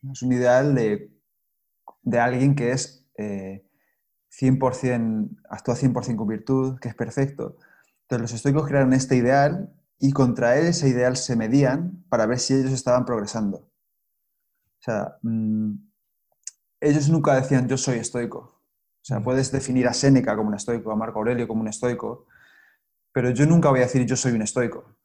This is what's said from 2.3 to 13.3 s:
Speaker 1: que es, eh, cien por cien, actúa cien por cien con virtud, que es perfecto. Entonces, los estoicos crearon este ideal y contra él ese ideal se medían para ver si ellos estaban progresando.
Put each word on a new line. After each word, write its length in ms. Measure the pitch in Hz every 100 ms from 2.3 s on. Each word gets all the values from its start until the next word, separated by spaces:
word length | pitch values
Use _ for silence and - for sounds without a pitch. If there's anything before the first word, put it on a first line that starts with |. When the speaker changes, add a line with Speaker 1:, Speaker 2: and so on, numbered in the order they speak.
| 123 135 143
Speaker 1:
que 160 | 120
es, 360 | 135 - - _ -
eh, 480 | 107 101 95 98 _ _ _ _ _ _ _
cien 300 | - 131 135
por 160 | 131 127
cien, 600 | 131 120 113 110 104 - _
actúa 260 | - - 120
cien 180 | 135
por 120 | 123 120
cien 120 | 113
con 100 | 104
virtud, 520 | 110 - 135 131 127
que 100 | 120
es 60 | -
perfecto. 640 | 117 131 139 139 113 - _ _ _ _
Entonces, 180 | _ 123
los 120 | 113
estoicos 340 | 117 139 139 143
crearon 260 | 139 131
este 220 | 131 131 127
ideal 580 | 120 139 143 170 196 _ _ _
y 120 | 139
contra 440 | 139 127 110 120 131
él 100 | 170
ese 200 | 165 139
ideal 280 | 123 123 127
se 180 | - 120
medían 680 | 110 135 139 139 175 - -
para 160 | 120 110
ver 140 | 127
si 140 | -
ellos 180 | 135 131
estaban 340 | 131 - 123 123
progresando. 520 | 117 104